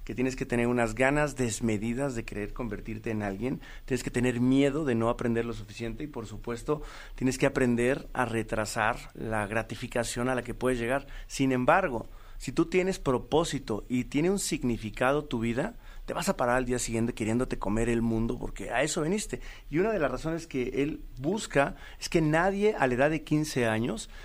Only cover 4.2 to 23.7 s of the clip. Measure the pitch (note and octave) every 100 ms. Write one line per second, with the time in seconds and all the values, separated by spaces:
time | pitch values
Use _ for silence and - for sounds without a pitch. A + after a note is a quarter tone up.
4.2 | B2+ A#2+ B2+ C3+ C#3 C#3 D3+ A#2 A2+ A#2+
5.2 | A#2+ A#2 A#2 A2+ G#2 - A#2 A2+ D3 B2+
6.2 | G#2+ G#2+ - A#2 - D3 - - - -
7.2 | C3 C3 C#3 C3+ B2+ A#2 A#2+ C#3+ - -
8.2 | A#2+ A2+ G#2+ A2 G#2+ A#2+ G#2+ B2 - -
9.2 | A2+ A2 G2+ A2 G#2+ G#2+ B2+ B2 A#2 B2
10.2 | B2 B2+ A#2+ A2 B2+ B2 A#2 C#3 C#3 -
11.2 | - - C3+ B2+ B2+ F3 F#3 A#2 - -
12.2 | - - - B2 E3 F3+ F#3 F#3 - B2
13.2 | A2 D3+ E3 C#3 - G#2 - B2+ A#2 C#3
14.2 | F3 G3 - D#3 B2 A2 A2 - B2+ C#3+
15.2 | D3 A#2+ A2+ A#2 G3 - - - - -
16.2 | F3 F#3+ B2+ B2 B2 B2 - A2+ A2+ A#2
17.2 | A2 A#2 B2+ - - G#2+ A#2 A#2 A2+ A2+
18.2 | A2+ - - - - A#2 D3 F3+ D#3 G#3
19.2 | - - - - - D3 G#3 G#3+ C#3 B2
20.2 | C#3+ E3 - C3+ A#2+ A#2+ D3 D#3 - B2
21.2 | C#3 G#3+ - C#3+ D3 - - - - E3+
22.2 | D3+ D#3+ F#3 G3 G#3 G#3+ C3+ A#2+ D3 D#3
23.2 | D#3 D3+ D3+ C3+ A#2